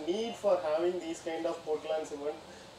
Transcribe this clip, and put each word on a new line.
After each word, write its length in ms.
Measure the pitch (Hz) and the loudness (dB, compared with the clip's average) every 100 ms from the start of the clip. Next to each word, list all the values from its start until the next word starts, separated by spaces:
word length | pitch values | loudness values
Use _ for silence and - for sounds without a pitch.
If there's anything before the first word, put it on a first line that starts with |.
| 156 | 2
need 300 | 202 226 - | 0 0 0
for 240 | 202 180 | 4 4
having 380 | 160 156 175 180 | 4 4 4 2
these 200 | 165 165 | -2 -4
kind 260 | 170 165 165 | -4 -2 0
of 100 | 165 156 | -2 0
Portland 400 | 151 156 156 147 | -2 0 -2 -2
cement 300 | 143 147 110 - - - | -4 -4 -4 -8 -16 -18